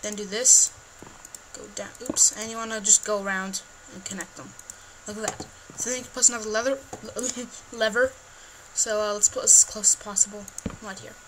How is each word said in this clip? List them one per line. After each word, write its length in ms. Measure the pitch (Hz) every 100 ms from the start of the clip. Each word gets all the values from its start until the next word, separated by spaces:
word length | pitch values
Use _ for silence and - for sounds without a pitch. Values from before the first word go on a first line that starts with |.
then 140 | 208 208
do 100 | 202
this. 460 | 208 254 - - - - - - - - - -
Go 140 | - - 202
down, 140 | 196 -
oops, 300 | 247 - -
and 180 | - 220
you 60 | 226
wanna 240 | 226 220
just 240 | 196 - -
go 180 | 208
around 380 | 196 190 190 190 - - -
and 100 | 196
connect 320 | 190 190 165 -
them. 180 | 131 - - - - - -
Like 100 | 208
that. 280 | 214 - - - - -
So 120 | 233
then 100 | 254
you 40 |
can 80 | 240
place 180 | - 240
another 200 | 233 214
leather, 300 | 214 247 269 - - 220 - 254
<laughs> 460 | 247 240 - -
lever. 420 | 240 220 214 262 - - - - - -
So, 280 | - 226 214
uh, 120 | 208
let's 160 | 208 202
put 140 | -
as 200 | - -
close 320 | - 214 202 -
as 80 |
possible 420 | 214 202 202 208 202 - - -
right 180 | 214 196
here. 160 | - -